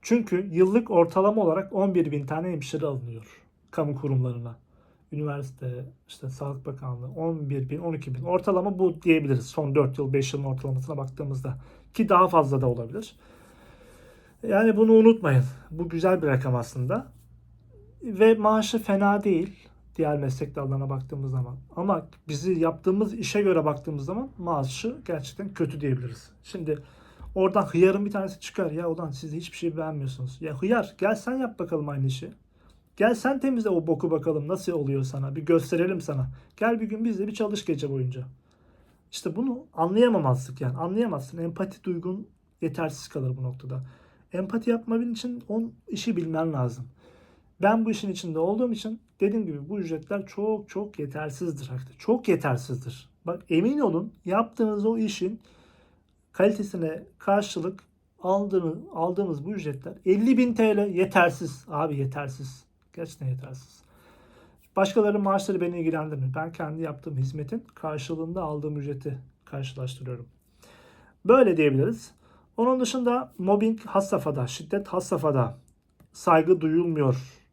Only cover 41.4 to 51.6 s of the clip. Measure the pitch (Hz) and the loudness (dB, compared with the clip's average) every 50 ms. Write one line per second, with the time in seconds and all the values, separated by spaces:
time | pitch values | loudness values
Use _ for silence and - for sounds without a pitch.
41.4 | 165 170 165 - 190 190 - - - 190 180 170 170 180 185 202 - - _ _ | -6 -6 -4 -4 -6 -6 -6 -10 -6 -6 -6 -4 -4 -6 -8 -8 -10 -14 _ _
42.4 | _ _ _ _ - 160 131 170 165 156 - - - - - 147 131 127 127 131 | _ _ _ _ -6 -6 -4 -4 -4 -4 -6 -8 -16 -10 -8 -6 -4 -4 -4 -4
43.4 | 131 127 127 - - 127 131 131 131 - - _ - _ _ _ _ _ - 180 | -6 -8 -8 -8 -10 -8 -8 -8 -8 -10 -18 _ -20 _ _ _ _ _ -6 -6
44.4 | 190 196 233 226 220 240 233 226 - - 226 226 240 240 233 226 - 247 240 240 | -6 -2 -4 -4 0 0 0 0 0 -2 -2 -2 -2 -2 -6 -6 -6 -8 -8 -10
45.4 | - - 208 226 226 233 - - _ - - 196 - 240 208 170 165 160 160 156 | -8 -4 -4 -4 -4 -4 -8 -16 _ -10 -8 -6 -2 -2 -2 -2 -2 -2 -2 -2
46.4 | 160 165 151 135 131 120 113 131 - - - _ _ - - - - _ _ _ | -2 -2 0 0 -2 -2 -2 -6 -12 -16 -16 _ _ -20 -20 -20 -20 _ _ _
47.4 | _ _ _ _ 185 202 220 226 226 226 214 214 - 196 180 - - 170 156 160 | _ _ _ _ 2 4 4 4 2 0 -2 -2 -4 -6 -6 -6 -6 -6 -2 0
48.4 | 165 185 208 226 254 247 226 220 - 220 220 - _ _ _ _ 190 196 208 226 | 0 0 2 0 0 -2 -2 -4 -6 -10 -10 -10 _ _ _ _ 0 2 2 0
49.4 | 208 170 151 143 143 160 202 202 180 160 160 156 160 - 202 202 196 196 - - | -2 -4 -6 -8 -8 -8 -6 -6 -4 -4 -6 -6 -6 -6 -6 -6 -6 -8 -8 -4
50.4 | 208 220 220 208 208 - - 190 208 208 - - 147 135 131 147 151 151 135 - | -2 -2 -2 -4 -6 -8 -8 -8 -8 -8 -8 -10 -10 -8 -8 -8 -8 -8 -8 -6
51.4 | 180 170 151 - | -6 -6 -6 -8